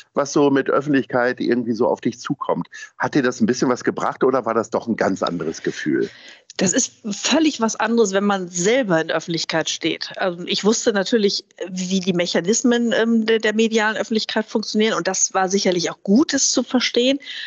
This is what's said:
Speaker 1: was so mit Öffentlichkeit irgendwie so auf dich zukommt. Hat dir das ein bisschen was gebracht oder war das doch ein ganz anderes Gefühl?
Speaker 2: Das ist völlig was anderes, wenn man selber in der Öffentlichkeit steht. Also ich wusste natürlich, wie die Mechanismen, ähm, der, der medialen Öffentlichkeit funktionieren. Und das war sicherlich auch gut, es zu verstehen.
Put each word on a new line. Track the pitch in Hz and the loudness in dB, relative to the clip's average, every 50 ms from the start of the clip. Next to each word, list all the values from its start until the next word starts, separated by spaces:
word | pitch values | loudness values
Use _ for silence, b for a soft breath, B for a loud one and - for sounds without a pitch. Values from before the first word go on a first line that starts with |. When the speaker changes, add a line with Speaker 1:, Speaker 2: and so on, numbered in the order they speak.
| B B - | B B -4
Speaker 1:
was | 143 143 139 - | -4 -4 0 2
so | 156 143 143 | 2 4 4
mit | 139 135 131 | 4 2 0
Öffentlichkeit | - - 143 135 151 143 135 120 - - 123 120 127 123 123 | 2 0 0 0 2 0 0 0 0 -2 0 0 0 -2 -2
irgendwie | - - 120 123 117 113 117 | -2 0 0 0 0 -2 -2
so | 104 117 | 0 0
auf | 90 104 - | 0 0 0
dich | - - - - | -2 -6 -6 -6
zukommt. | - - 147 - - - 85 85 - - B B B B B | -8 -8 -6 -6 -4 -4 -4 -4 -4 -10 B B B B B
Hat | B - 127 - | B -6 -2 0
dir | 156 | 0
das | 123 123 123 - | 0 0 2 4
ein | 117 | 2
bisschen | 101 127 - 170 135 | 2 4 2 2 0
was | 123 - - | 0 0 0
gebracht | 117 95 - 82 117 143 - 170 | -2 -2 -2 -2 -4 -2 2 2
oder | 131 131 131 110 | 2 2 2 0
war | 113 110 | 0 0
das | 113 104 - | 0 0 0
doch | - 98 - | -2 -4 -2
ein | 117 104 | -2 -2
ganz | - 95 98 98 90 | 0 0 0 0 0
anderes | - - 87 82 78 80 80 - | -2 -2 -2 -4 -4 -6 -6 -4
Gefühl? | - - - - - 76 67 62 57 - B B B B B B B B - | -6 -6 -6 -4 -4 -2 0 0 -2 -4 B B B B B B B B -4
Speaker 2:
Das | - 190 190 | -2 0 0
ist | - 269 - - _ _ - 214 | 2 0 -2 -4 _ _ -10 -10
völlig | 196 - - - 247 320 320 311 - - | -8 -6 -2 0 2 4 2 2 2 0
was | 226 220 - | -2 -2 -2
anderes, | - - 220 233 233 226 190 190 | -2 -2 0 2 2 2 2 2
wenn | 196 202 | 0 2
man | 202 202 190 185 | 2 0 0 -4
selber | 175 180 175 170 208 240 277 262 196 - - | -6 -6 -2 0 2 2 2 2 2 2 2
in | 160 | 2
der | 165 - | 0 -2
Öffentlichkeit | 160 - - 165 156 - - - 160 151 - | -4 -4 -4 -4 -4 -4 -2 -2 -2 -2 -2
steht. | - - - 165 - - - - - | -4 -4 -4 -4 -4 -4 -8 -12 -8
Also | - 196 190 175 175 170 | -4 -4 -4 -4 -6 -6
ich | - 202 - - | -6 -4 0 2
wusste | 202 233 - - 247 208 | 0 0 2 0 0 0
natürlich, | 196 185 - 247 226 202 196 - - - _ _ - 175 | 0 0 0 0 2 2 2 0 -2 -8 _ _ -14 -12
wie | 180 185 185 185 180 190 190 | -10 -8 -6 -4 -2 -2 -2
die | 180 190 175 | 0 0 0
Mechanismen, | 175 175 170 - 196 165 180 226 302 - 240 233 240 240 233 214 | 0 0 0 0 -2 0 0 0 2 2 2 2 2 0 0 0
ähm, | - 226 233 233 226 220 | 0 2 2 2 2 2
der, | 220 226 220 | 2 0 0
der | 214 220 214 | 0 0 0
medialen | 220 226 220 220 226 214 220 214 | 2 0 2 2 0 0 0 -2
Öffentlichkeit | - 202 - 226 214 - - - 220 214 | -4 -4 -2 -2 -4 -2 -2 -4 -4 -4
funktionieren. | - - 226 214 - - 214 214 220 180 | -2 0 0 0 2 2 2 2 2 2
Und | 156 170 | 0 0
das | 190 190 - - - - | -2 0 0 -2 0 0
war | 190 185 180 | 0 0 2
sicherlich | 190 202 - 196 180 175 170 160 | 2 2 2 2 0 0 0 -4
auch | - _ - | -6 _ 0
gut, | - 196 247 330 - | 2 4 4 4 4
es | 285 269 - - | 2 0 0 0
zu | - 262 | 0 0
verstehen. | 240 - - 247 - - - 240 247 262 277 285 B B B B B | 0 0 0 0 0 2 2 2 2 2 2 0 B B B B B